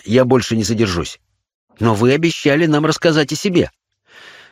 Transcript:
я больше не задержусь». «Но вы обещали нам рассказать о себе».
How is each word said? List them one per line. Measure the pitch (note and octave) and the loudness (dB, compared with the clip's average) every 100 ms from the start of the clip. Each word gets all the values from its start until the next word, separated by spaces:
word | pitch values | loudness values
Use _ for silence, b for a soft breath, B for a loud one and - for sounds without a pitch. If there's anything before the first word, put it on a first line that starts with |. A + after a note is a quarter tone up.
| F#2+ | -2
я | B2 B2+ | 2 2
больше | B2+ - A2+ | 2 0 -4
не | |
задержусь». | G2+ A2 G#2+ E2+ D2 - _ _ _ _ _ - | -2 -2 -2 -2 -8 -12 _ _ _ _ _ -2
«Но | A2+ G#2 | 0 2
вы | B2 | 2
обещали | D3 E3 - D3 C#3+ E3+ | 2 0 0 0 2 2
нам | D3 D#3 | 0 0
рассказать | - E3+ D#3 C#3 | 0 0 0 0
о | D#3 | -4
себе». | G#3 F3 F2 _ _ _ _ B B B B | -2 0 -2 _ _ _ _ B B B B